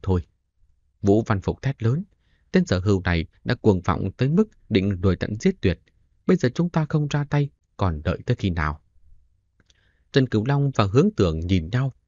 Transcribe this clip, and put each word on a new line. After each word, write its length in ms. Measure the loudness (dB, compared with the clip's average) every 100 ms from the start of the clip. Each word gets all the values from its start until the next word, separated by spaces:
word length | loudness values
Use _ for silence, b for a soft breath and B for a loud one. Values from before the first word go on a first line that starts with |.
thôi. 200 | -2 -2 -4 _ _ _ _ _ _ _
Vũ 200 | 2 2
Văn 180 | 2 -2
Phục 220 | -4 -4
thét 200 | -6 -2
lớn, 220 | -2 -2 -6 _ _ _ _
"Tên 140 | 0 2
Sở 140 | 0
Hưu 220 | 2 0
này 240 | 0 -2 -2 _
đã 100 | -6
cuồng 260 | 0 2 2
vọng 320 | 0 -2 -4 -4
tới 120 | 0
mức 200 | 0 0 _ -2
định 320 | 0 0 0
đuổi 160 | 0 0
tận 180 | -4 -2
giết 140 | -2 0
tuyệt. 200 | -2 -2 _ _ _ _ 0
Bây 100 | 2
giờ 120 | 0
chúng 160 | -2 -2
ta 160 | -2 0
không 200 | -2 -2
ra 160 | -4
tay, 260 | -2 -2 -2 -6 _ -4
còn 260 | -4 -2
đợi 160 | -4 -4 -4
tới 100 | -2
khi 140 | -2
nào?" 300 | -2 -4 -6 _ _ -20 -20 _ _ _ _ _ _ _ _ _
Trần 160 | 0 0
Cửu 160 | 0
Long 260 | 0 0 0
và 100 | 0
Hướng 240 | 2 2 2 2
Tưởng 240 | 0 0
nhìn 280 | 0 0 0
nhau. 200 | -4 -4 -8